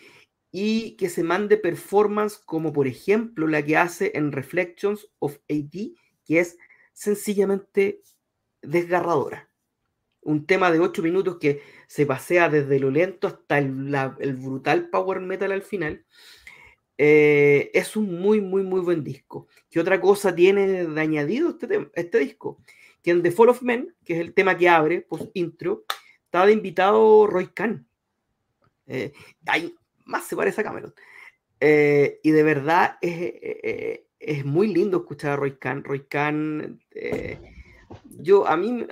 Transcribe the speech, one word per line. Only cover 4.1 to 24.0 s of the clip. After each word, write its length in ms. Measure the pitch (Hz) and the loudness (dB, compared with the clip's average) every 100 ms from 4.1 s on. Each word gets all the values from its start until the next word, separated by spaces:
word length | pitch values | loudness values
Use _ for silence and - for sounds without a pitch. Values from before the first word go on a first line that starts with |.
| - | -2
en 160 | 151 | -4
Reflections 760 | 135 131 175 175 - 202 208 - - | -4 -6 -4 -6 -4 -6 -6 -10 -8
of 180 | 143 - | -8 -8
A 160 | - | -8
D, 400 | 151 147 175 254 - _ _ - | -6 -6 -12 -14 -16 _ _ -2
que 140 | - | 0
es 180 | 180 - _ _ _ | 0 -6 _ _ _
sencillamente 1080 | - 208 202 - 202 196 196 - 202 196 - _ _ _ _ _ _ | -10 -6 -4 -2 0 0 0 -4 -2 -2 -2 _ _ _ _ _ _
desgarradora. 880 | - 170 170 175 170 151 113 - - _ _ _ _ _ _ _ | -4 -2 0 -2 0 -2 -2 -8 -18 _ _ _ _ _ _ _
Un 240 | - 151 147 | -4 -4 0
tema 260 | 185 185 | 2 2
de 80 | 160 | 2
ocho 220 | 185 196 | 0 0
minutos 360 | 165 185 185 175 | -2 0 -2 -2
que 220 | 147 143 - - - | -2 -2 -8 -20 -10
se 180 | - 143 | -2 -2
pasea 420 | 131 - 175 165 | -2 0 2 2
desde 320 | 151 135 139 | 2 2 0
lo 120 | 135 | 0
lento 360 | 143 185 - 185 | 0 0 -2 -8
hasta 300 | - - 147 | -6 -2 0
el, 340 | 139 135 139 | 0 -4 -4
la, 240 | 139 135 - | -4 -4 -6
el 160 | 131 127 | -6 -6
brutal 540 | 135 139 147 165 175 | -8 -6 -2 -2 0
power 300 | 190 185 190 | -4 -2 -4
metal 320 | 185 185 196 | -6 -6 -4
al 120 | 196 | -6
final. 420 | 196 196 151 - _ _ - - - - - _ _ - | -6 -8 -6 -10 _ _ -20 -20 -20 -20 -20 _ _ 2
Eh, 720 | 147 151 147 147 143 143 - | 6 6 6 6 6 4 2
es 220 | - 175 214 | -2 -2 -4
un 260 | 208 170 | -4 -2
muy, 180 | 196 214 | 2 2
muy, 220 | 190 196 | 0 -2
muy 200 | 190 185 | -2 -2
buen 220 | 175 165 | -2 -2
disco. 440 | 135 139 - 143 - _ _ | -4 -12 -14 -18 -18 _ _
¿Qué 80 | 165 | -2
otra 200 | 175 185 | 0 2
cosa 360 | 185 196 190 170 | 4 2 2 4
tiene 500 | 180 202 196 185 165 | 4 6 2 0 -2
de 160 | 151 | -2
añadido 480 | 156 156 147 233 330 | -2 0 -2 -2 -2
este 180 | - - | -4 -4
tem-, 220 | - - - | -4 -4 -8
este 240 | 170 233 | -2 0
disco? 420 | 277 - - - _ _ _ _ | -2 -6 -14 -14 _ _ _ _
Que 80 | 175 | 0
en 140 | 175 | 2
The 80 | 170 | 2
Fall 180 | 175 233 | 4 4
of 140 | 240 | 4
Men, 320 | 247 240 320 _ | 0 -4 -6 _